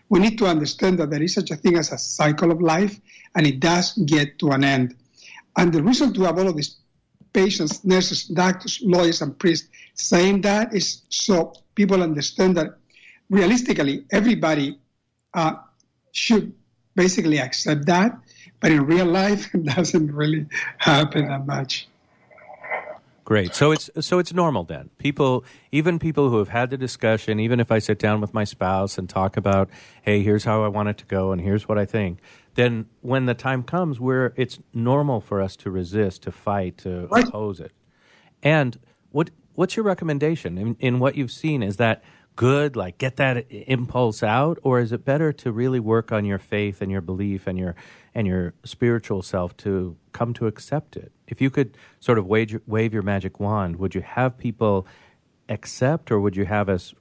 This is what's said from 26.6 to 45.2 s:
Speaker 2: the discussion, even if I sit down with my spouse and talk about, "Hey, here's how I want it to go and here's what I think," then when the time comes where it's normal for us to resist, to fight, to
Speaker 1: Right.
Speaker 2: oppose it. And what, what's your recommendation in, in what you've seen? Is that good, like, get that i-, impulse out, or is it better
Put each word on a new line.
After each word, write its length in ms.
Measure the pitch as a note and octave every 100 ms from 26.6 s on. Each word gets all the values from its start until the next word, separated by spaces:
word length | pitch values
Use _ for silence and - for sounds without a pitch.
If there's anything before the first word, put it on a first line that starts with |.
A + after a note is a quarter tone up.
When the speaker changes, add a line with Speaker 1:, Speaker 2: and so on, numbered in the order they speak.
| B2
Speaker 2:
the 80 | C3+
discussion, 640 | B2 - A2+ A2 - G#2+
even 220 | A2+ A#2+
if 100 | A2+
I 80 | A2
sit 180 | - G#2+
down 220 | G#2+ G#2+
with 140 | G#2
my 100 | A2
spouse 540 | G#2 - F#2 F#2+ G2 -
and 100 | F2+
talk 300 | - F#2+ -
about, 320 | G2+ G2 F#2+ - - -
"Hey, 200 | - G#2
here's 220 | G2+ G#2
how 200 | A#2 A2
I 40 | G#2+
want 220 | G#2 G#2
it 80 | G2+
to 80 | -
go 260 | G2 F#2+
and 80 | F#2
here's 280 | F#2 G2+ -
what 100 | G#2+
I 80 | G2+
think," 340 | A2 G2 F2 _ - _ -
then 320 | B2 A#2 G#2+ _
when 280 | A#2+ C3+ B2+
the 60 | A#2+
time 280 | C3 C3
comes 360 | A#2+ E3+ F3 B2
where 340 | B2+ C3 B2 -
it's 240 | B2 - -
normal 480 | A#2 A#2 C#3 D3 A#2+
for 180 | - G2+
us 160 | F#2+ -
to 140 | -
resist, 520 | F#2 F2 G#2 G2+ -
to 80 | -
fight, 480 | - - G2+ F#2 -
to 280 | F#2+ F2+ F2
Speaker 1:
Right. 160 | A3+ B3
Speaker 2:
oppose 360 | G#2+ G#2+ F2+
it. 100 | - _ _ _ _ _ _ _
And 340 | C#3+ D#3 C3 - _ _ _
what, 180 | C#3+ - _ _
what's 240 | - F3+ -
your 80 | G#3+
recommendation 720 | F3+ E3 C#3+ D3+ E3 - F2+
in, 180 | G#2+ A#2
in 200 | C3 B2
what 160 | B2+ C#3
you've 160 | B2+
seen? 320 | - D#3+ D3
Is 140 | G2+ F#2+
that 260 | A#2 A2 _ _ _ -
good, 400 | B2+ C#3+ D3 B2
like, 220 | F2+ -
get 200 | C3 B2
that 200 | C#3 B2
i-, 60 | A#2 - -
impulse 560 | B2+ B2 B2 B2 G#2+
out, 340 | G#2+ A2+ D3+ E3+
or 160 | C#3 B2
is 120 | A#2
it 140 | A#2 -
better 260 | C#3+